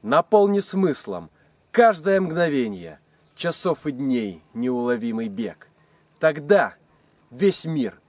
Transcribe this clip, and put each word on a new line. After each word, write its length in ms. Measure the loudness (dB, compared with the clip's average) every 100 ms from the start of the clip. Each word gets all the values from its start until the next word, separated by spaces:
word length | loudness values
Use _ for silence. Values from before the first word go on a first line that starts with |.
Наполни 580 | 2 0 4 4 4 2
смыслом 680 | -2 0 0 -2 -8 -10 -12 _ _ _ _
каждое 480 | 4 4 4 0 0
мгновенье 800 | 0 0 0 0 -2 -6 -14 -18 _ _ _
часов 540 | -6 -6 -2 -4 -4 -6
и 20 |
дней 540 | -4 -2 -2 -2 -10 _
неуловимый 720 | -6 -4 -2 -2 -2 -2 -4 -6
бег. 420 | -6 -8 -10 -20 _ _ _ _ _
Тогда 560 | -2 0 2 2 2 -6 _ _ _ _ _
весь 320 | 0 0 0
мир 360 | -4 -4 -4 -6